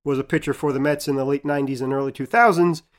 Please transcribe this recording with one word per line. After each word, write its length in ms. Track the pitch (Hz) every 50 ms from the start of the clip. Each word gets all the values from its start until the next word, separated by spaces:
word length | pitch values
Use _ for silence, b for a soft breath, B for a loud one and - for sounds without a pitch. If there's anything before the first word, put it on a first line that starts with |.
| _
was 160 | 143 139 131
a 40 | 135
pitcher 300 | - - 156 - 147 139
for 180 | - - 147
the 80 | 131 131
Mets 280 | 139 147 147 143 - 151
in 80 | 139
the 80 | 135 131
late 200 | 135 143 143 -
nineties 360 | 143 143 143 139 135 135 120
and 120 | 131 131
early 200 | 135 139 139 135
two 140 | - - 139
thousands, 580 | - - 233 240 226 180 165 175 175 165 156 - _ _